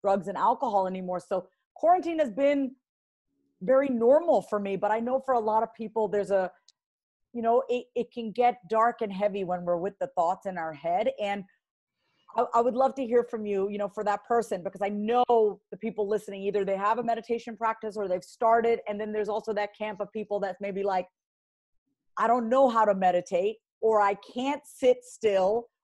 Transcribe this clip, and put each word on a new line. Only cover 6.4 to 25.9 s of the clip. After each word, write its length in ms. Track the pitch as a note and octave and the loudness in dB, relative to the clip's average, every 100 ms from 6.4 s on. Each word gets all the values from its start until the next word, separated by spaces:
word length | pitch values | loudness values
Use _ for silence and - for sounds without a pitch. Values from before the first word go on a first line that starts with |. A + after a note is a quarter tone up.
| F#3 _ _ _ _ _ _ _ _ | 0 _ _ _ _ _ _ _ _
you 100 | A#3+ | -4
know, 180 | A3+ A#3+ - | 2 2 2
it, 160 | B3 - | -4 -4
it 180 | A3 - | -6 -6
can 200 | - A3+ | -6 -8
get 360 | G3+ A#3+ A#3+ E3+ | 2 2 2 -2
dark 340 | A3 A#3 A#3 | 2 2 0
and 120 | A3 | -8
heavy 300 | F#3+ G#3 G3 | -2 -2 -2
when 200 | F3+ F3+ | -4 -4
we're 140 | F3 F3 | -2 -2
with 160 | F#3+ G3 | -4 -6
the 80 | F3+ | -6
thoughts 400 | - E3+ F#3+ G3+ | -2 -2 -2 -6
in 100 | F3+ | -8
our 160 | D#3+ | -8
head. 380 | D3+ E3 F3+ A#3+ - | -6 -4 -2 -2 -4
And 220 | G3+ G3+ F#3+ _ _ _ _ _ _ _ _ - | -6 -6 -10 _ _ _ _ _ _ _ _ -4
I, 100 | A#3+ A#3 | 0 2
I 60 | |
would 120 | A#3 | 2
love 220 | A#3+ C4+ C4+ | 2 0 0
to 100 | A#3+ | 0
hear 180 | A#3+ | 0
from 220 | A#3+ A3+ G#3 | 0 -6 -4
you, 240 | G3 G3 | -2 -2
you 80 | G3+ | -4
know, 120 | G3+ | -6
for 140 | - | -4
that 220 | G#3 G3+ - | -4 -4 0
person, 380 | A#3 A3+ F#3+ | 0 0 -6
because 180 | F3 F#3+ | -6 -6
I 80 | G3+ | -4
know 340 | G#3 G#3 A#3+ B3 A#3+ G#3+ F#3+ _ | -4 0 2 4 4 2 0 _
the 80 | F#3+ | -10
people 320 | A3+ G#3 G3+ | -8 -4 -2
listening, 320 | G#3+ G#3 G3 | -4 -6 -6
either 240 | G3 G3+ F#3+ | -4 -2 -2
they 120 | F#3+ | -2
have 200 | G3+ A3+ | -2 -2
a 60 | |
meditation 520 | A#3 A3+ - A#3 A#3+ A3 | -2 -6 -4 -6 -6 -4
practice 400 | A3+ A3 A3 G3+ | -4 -4 -8 -6
or 120 | G3 | -4
they've 160 | F3+ | -4
started. 560 | - - A3+ A#3 A#3 A3+ - | -6 -2 4 4 4 0 -4
And 120 | G#3 | -8
then 140 | G#3+ | -6
there's 160 | G#3+ G#3 | -4 -4
also 240 | G#3+ G#3+ | -4 -4
that 240 | G3+ G#3 _ | -4 -4 _
camp 240 | G#3+ G3 | -10 -8
of 100 | G#3 | -8
people 280 | A3 G#3 G3+ | -8 -6 -4
that's 200 | F#3+ F3+ | -4 -6
maybe 220 | G3+ G3 | -8 -4
like, 240 | G3 F#3 F3+ _ _ _ _ _ _ _ _ _ _ - | -2 -2 -4 _ _ _ _ _ _ _ _ _ _ -2
"I 80 | A3+ | 2
don't 240 | B3 A3+ | 2 2
know 200 | B3+ C4+ | 4 4
how 160 | A3+ G#3+ | 4 2
to 100 | G3 | 4
meditate," 640 | F#3 F3+ F3 F3+ G3+ A3 _ _ | 2 2 0 -2 -2 -4 _ _
or, 200 | A3 A3 | 2 4
"I 140 | G3+ G3 - | 2 0 -8
can't 300 | - C4 C#4+ - | -6 -4 -6 -8
sit 380 | - B3+ B3 | 0 2 2
still" 680 | - - A3 G3 F#3 A3+ A#3 _ _ | -2 -4 0 2 2 0 -6 _ _